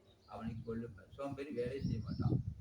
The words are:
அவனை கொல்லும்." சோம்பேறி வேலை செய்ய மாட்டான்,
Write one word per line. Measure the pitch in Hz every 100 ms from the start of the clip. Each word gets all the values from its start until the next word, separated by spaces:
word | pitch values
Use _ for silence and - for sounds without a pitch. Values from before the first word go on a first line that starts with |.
| - - -
அவனை | - 113 110
கொல்லும்." | - 113 117 - -
சோம்பேறி | - 139 135 143
வேலை | 120 123 135
செய்ய | 120 113
மாட்டான், | 113 - - - - -